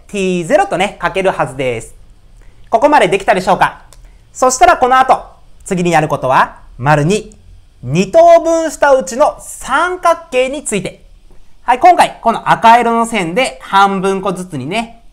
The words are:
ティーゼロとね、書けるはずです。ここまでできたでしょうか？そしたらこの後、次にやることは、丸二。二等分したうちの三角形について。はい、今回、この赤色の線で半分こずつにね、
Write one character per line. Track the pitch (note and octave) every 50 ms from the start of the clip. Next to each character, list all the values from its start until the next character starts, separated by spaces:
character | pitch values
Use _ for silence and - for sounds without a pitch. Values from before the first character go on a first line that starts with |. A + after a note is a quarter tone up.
| _
テ | - - G3+
ィ | F#3+ F#3 F3+ F3 F3
ー |
ゼ | D#3+ B3+ E4
ロ | G4
と | G4+ -
ね、 | E3 F#3+ G3+ G3 - -
書 | E3+
け | D#3+ F#3+ F#3+
る | F#3+ -
は | - D#3+ B2+
ず | C3+
で | C3 C#3 B2+ A#2+ A2+
す。 | - - - - - - - - _ - - - - - - - - -
こ | - A3
こ | - G3+
ま | G3 C#4
で | G#3+ F3+
で | F#3+ G3
き | -
た | - G#3+
で | A3
し | F#3 G#3
ょ | F#3
う | -
か？ | - - - - - - - - - - - - _ _ -
そ | - - B3+ B3+
し | -
た | -
ら | F4 E4+
こ | - C4
の | B3 B3
後、 | C4 C4 B3+ G#3+ D3+ - - - - - - - - -
次 | - G3+ F3+ F3+
に | F3
や | E3 D#3
る | D#3
こ | D3+ D3 C3+
と | - B2+
は、 | C3 D#3+ A3 A#3+ - - - - - -
丸 | A#2+ C#3 D3+ D3 D3
二。 | D#3+ G3+ G#3+ - - - - - - - - - _ _ _ -
二 | A#2+ C#3 E3+ G3 F#3+ F#3+
等 | E4 E4 E4+ E4+ E4
分 | D#4+ E4 E4 E4 E4 D#4
し | - -
た | - C#4+ C#4
う | C4 C4
ち | C4 A3+
の | B3 D4 A#3+ - -
三 | - - - - - - B3+ D4 E4+ F4+ F#4 F4+
角 | - E4+ E4 E4 - -
形 | - B3+ C4 C4
に | C#4 D4+ C4+
つ | - G#3+
い | G3 F3+
て。 | - - - - - - - - - - - - - - - -
は | - B3
い、 | B3
今 | - F4+ F4
回、 | D#4 A#3 D3 - - -
こ | A3+ A3
の | - - -
赤 | E3 E3 - A3+ A3+ A#3+
色 | A#3+ A#3 A#3
の | A#3 A#3
線 | A3+ A#3 G#3+ F3+ D#3+ F3
で | A#3 C4 A3 - - -
半 | - - G3 G3 G3 G3 F#3+
分 | F#3 G3 G3 G3
こ | F#3+ G3+ F3+
ず | F3+ F3+
つ | F3+ D#3+ C3+
に | B2
ね、 | C#3+ F#3 A3+ A3+ A3+ - - - -